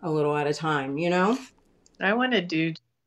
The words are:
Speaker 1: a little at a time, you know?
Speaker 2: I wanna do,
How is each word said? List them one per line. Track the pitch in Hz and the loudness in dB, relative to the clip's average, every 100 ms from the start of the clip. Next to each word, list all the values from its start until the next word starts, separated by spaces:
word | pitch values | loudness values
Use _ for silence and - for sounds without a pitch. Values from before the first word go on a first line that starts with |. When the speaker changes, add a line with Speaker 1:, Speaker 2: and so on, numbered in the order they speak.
Speaker 1:
a | 175 | -4
little | 156 147 147 | 0 0 0
at | 147 | 0
a | |
time, | 151 156 147 135 139 | -2 -2 -2 -2 -2
you | 175 | 0
know? | 180 190 262 - _ _ _ _ - | 2 2 0 -4 _ _ _ _ -4
Speaker 2:
I | 185 | 0
wanna | 226 254 233 | 0 2 0
do, | 175 160 165 160 - _ | 0 -2 -2 -4 -12 _